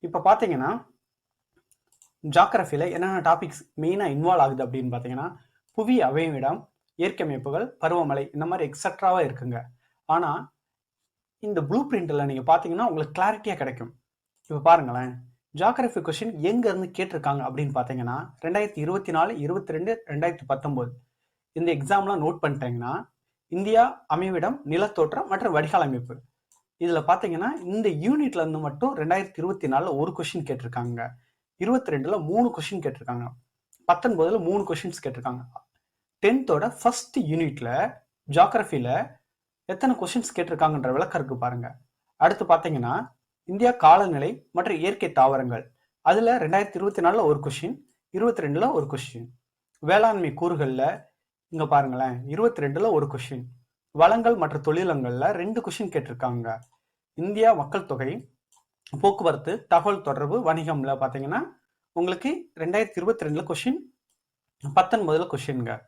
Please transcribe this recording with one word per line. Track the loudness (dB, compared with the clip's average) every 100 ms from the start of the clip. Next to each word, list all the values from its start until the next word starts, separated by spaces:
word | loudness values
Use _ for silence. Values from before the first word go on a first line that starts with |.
| -4
இப்ப | 2 4
பாத்தீங்கன்னா, | 6 4 0 0 -4 -8 _ _ _ _ _ _ _ _ _ _ _ _ _ 2
ஜியோகிராஃபில | 6 6 4 0 -2 -2 -2
என்னென்ன | -2 0 2
டாபிக்ஸ் | 2 0 -12 -16 -4
மெயினா | -2 0 0 0
இன்வால்வ் | 2 4
ஆகுது | 4 2 -4
அப்படின்னு | -4 -4 -6
பாத்தீங்கன்னா, | -8 -8 -8 -12 _ _ _ -4
புவி | 2 4 4
அமைவிடம், | 2 0 0 -2 -4 -10 _ _ -4
இயற்கை | -4 -2 -6
அமைப்புகள், | -4 -4 -4 -6 -4
பருவமழை, | -2 0 0 -2 -4 -6
இந்த | -4
மாதிரி | -2 -4
எக்ஸெட்ராவா | -4 -8 -2 2 2 0
இருக்குங்க. | -4 -6 -8 -10 _ _ _ -2 0
ஆனா | 0 -4 -8 _ _ _ _ _ _ _ _ _ -4
இந்த | -4 0
ப்ளூ | 0 0
பிரிண்ட்ல | -2 -2 -2 -2
நீங்க | -2 4
பாத்தீங்கன்னா | 2 2 -2 -2
உங்களுக்கு | -2 -4 -2
கிளாரிட்டியா | -2 -2 -6 -6
கிடைக்கும். | -6 -8 -14 _ _ _ _ _ _
இப்ப | 0 6
பாருங்களேன், | 6 6 -4 -6 -10 -18 _ _ 0
ஜியோகிராஃபி | 0 2 -2 -2 -6
கொஸ்டின் | -6 -6 -2 0
எங்க | 2 0
இருந்து | -2 -6 -6
கேட்டிருக்காங்க | -6 -4 -2 -2 -4
அப்படின்னு | -4 -4 -4
பாத்தீங்கன்னா, | -4 -4 -4 -6 -8 _ -4
ரெண்டாயிரத்தி | -2 -2 -4 -4
இருபத்தி | -4 -2 0
நாலு, | 0 0 -4
இருபத்தி | -4 -4 -6
ரெண்டு, | -4 -6 -6
ரெண்டாயிரத்தி | -2 -2 -4 -6
பத்தொன்பது | -4 -4 -4 -6 -10 _ _ _ _ _ -4
இந்த | -2 -2
எக்ஸாம்லாம் | 2 0 2 0 -2
நோட் | -2 -4
பண்ணிட்டீங்கன்னா, | -2 -4 -6 -4 -6 -8 _ _ _ _ -4
இந்தியா | 2 4 4 0 _ -2
அமைவிடம், | 0 -2 -2 -4 -4 0
நிலத்தோற்றம் | 0 2 0 0 -4
மற்றும் | -2 0 0
வடிகால் | 2 0 0
அமைப்பு, | -2 -8 -14 _ _ _ _ _ _
இதுல | 0 0 2
பாத்தீங்கன்னா | 2 2 -2 -4 -4 -6
இந்த | -2 0 0 0
யூனிட்ல | 2 2 0
இருந்து | -2 -2
மட்டும் | -6 -2 -2 -2
ரெண்டாயிரத்தி | 0 0 0 -6
இருபத்தி | -4 -2 0
நாலுல | 0 0 -2
ஒரு | -2 -4
கொஸ்டின் | -6 -6 -6
கேட்டிருக்காங்க, | -6 -6 -6 -6 -6 -10 -12 _ _ _ _
இருபத்தி | 0 0 0
ரெண்டுல | -4 -2 -2 0
மூணு | 2 2 0
கொஸ்டின் | -8 -6 -6
கேட்டிருக்காங்க, | -8 -10 -8 -10 -14 _ _ _ _ 0
பத்தொன்பதுல | 2 2 2 2 2 0
மூணு | -2 -2
கொஸ்டின்ஸ் | -6 -6 -8 -10
கேட்டிருக்காங்க. | -8 -8 -8 -12 -20 _ _ _ _ _ _
டென்த்தோட | 2 2 2 0 0 0
ஃபர்ஸ்ட் | 0 0 -6 -4 0
யூனிட்ல | 0 -2 -4 -4 -2 -2 -4 _ _ -2 6
ஜியோகிராஃபில | 6 6 0 -4 -2 -2 -4 -10 _ _ _ _ -10
எத்தனை | -2 0 0
கொஸ்டின்ஸ் | -2 -4 -4 -4
கேட்டிருக்காங்கன்ற | -4 2 2 2 0 0
விளக்கம் | 0 -4
இருக்கு | -6 -4 -4
பாருங்க. | -4 -10 -14 _ _ _ _ 4
அடுத்து | 4 4
பாத்தீங்கன்னா, | 4 4 -4 -2 -4 -6 _ _ _ -10
இந்தியா | 2 2 6 10
காலநிலை | 10 8 0 -4 -6 _ -4
மற்றும் | -2 0
இயற்கை | -2 -2 -2 4
தாவரங்கள், | 4 4 -2 -6 -8 _ _ _ 4
அதுல | 4 4 2 2
ரெண்டாயிரத்தி | 2 0 -2
இருபத்தி | -2 2 2
நாலுல | 4 2
ஒரு | 2 -2
கொஸ்டின், | -6 -8 -8 _ _ _ 0
இருபத்தி | 0 0 -2
ரெண்டுல | 0 2 0
ஒரு | -2
கொஸ்டின். | -6 -10 -14 -16 _ _ _ _ _ 2
வேளாண்மை | 6 6 4 -2 -2
கூறுகள்ல | -2 0 -2 0 0 -2 -12 _ _ _ _
இங்க | -4 2 4
பாருங்களேன், | 2 -2 -4 -4 -6 0
இருபத்தி | 0 2 -2
ரெண்டுல | 0 2 2
ஒரு | 0
கொஸ்டின். | -6 -10 -10 -12 -18 _ _ _ 6
வளங்கள் | 6 6 4 4
மற்றும் | 2 0 0
தொழிலங்கள்ல | 0 0 0 -2 0 0 0
ரெண்டு | -4 -4 -6
கொஸ்டின் | -6 -4
கேட்டிருக்காங்க. | -4 -6 -6 -4 -4 -6 -10 -12 _ _ _ _ -8
இந்தியா | -6 4 4 4
மக்கள் | 0 -4 -4
தொகை, | -6 -4 -6 -12 _ _ _ _ _ -14 2
போக்குவரத்து, | 2 4 0 0 -4 -6 2
தகவல் | 2 4 -2 -2
தொடர்பு, | -4 -2 0 0
வணிகம்ல | 0 -2 -4 -2 -2
பாத்தீங்கன்னா | -2 -4 -6 -6 -6 _ _ _ _ -2
உங்களுக்கு | -2 -2 -4 -6 -8 -6
ரெண்டாயிரத்தி | -2 0 0 -2
இருபத்தி | -2 0 -2
ரெண்டுல | -4 -4
கொஸ்டின், | -4 -2 -2 -6 _ _ _ _ _ _ _ 0 2
பத்தொன்பதுல | 2 0 2 0 -2
கொஸ்டின்ங்க. | -6 -6 -6 -6 -8